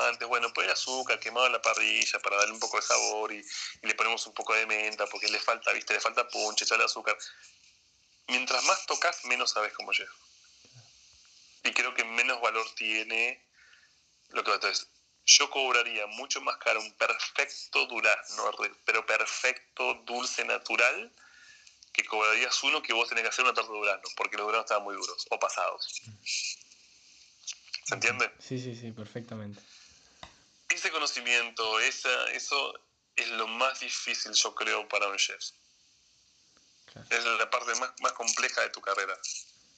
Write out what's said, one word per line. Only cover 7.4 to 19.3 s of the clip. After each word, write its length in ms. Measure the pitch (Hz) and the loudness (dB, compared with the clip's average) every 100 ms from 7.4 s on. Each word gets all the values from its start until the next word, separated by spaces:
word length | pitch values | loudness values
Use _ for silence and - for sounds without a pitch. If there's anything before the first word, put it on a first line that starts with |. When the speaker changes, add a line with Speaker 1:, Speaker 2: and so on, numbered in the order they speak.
| - - - _ _ _ _ _ - | -20 -20 -20 _ _ _ _ _ -4
Speaker 1:
Mientras 360 | 127 127 127 139 | -4 0 2 4
más 200 | - - | 2 2
tocas, 380 | 147 170 170 123 | 0 0 0 -2
menos 260 | 127 120 | 0 0
sabes 220 | 110 107 | 0 -2
cómo 180 | - 101 | -4 -2
llega. 200 | 101 98 - - - - - - 123 - - - - - - - - | -2 -2 -12 -20 -20 -20 -20 -20 -20 -20 -20 -20 -20 -20 -20 -20 -4
Y 80 | 123 | -2
creo 200 | 113 123 | 2 0
que 100 | 123 | 0
menos 380 | 113 117 123 123 | 0 2 2 2
valor 240 | 113 113 110 - | 2 2 -2 -4
tiene 640 | 110 110 110 113 120 131 _ _ - - _ _ _ _ _ | -2 -2 -2 0 -2 -4 _ _ -20 -20 _ _ _ _ _
lo 140 | 113 | -4
que 60 | 107 | 0
va. 60 | 98 | 2
Entonces, 320 | 104 95 - _ _ _ - | 2 -2 -4 _ _ _ 8
yo 240 | - 147 | 8 8
cobraría 580 | 139 131 120 117 110 104 | 0 2 4 2 0 -6
mucho 340 | 113 135 143 | -8 -6 -4
más 160 | 135 - | -4 -2
caro 220 | 117 110 | 0 0
un 100 | 107 | -2
perfecto 920 | - 113 - - - 143 - - 139 131 | -2 0 0 -2 -2 -2 -4 -4 -2 0
durazno, 680 | 117 110 98 - 107 110 | 0 2 2 -2 -4 -2
re-, 200 | 104 104 - - | -2 -4 -4 0
pero 200 | 113 107 | 2 4
perfecto, 880 | 110 107 | 2 2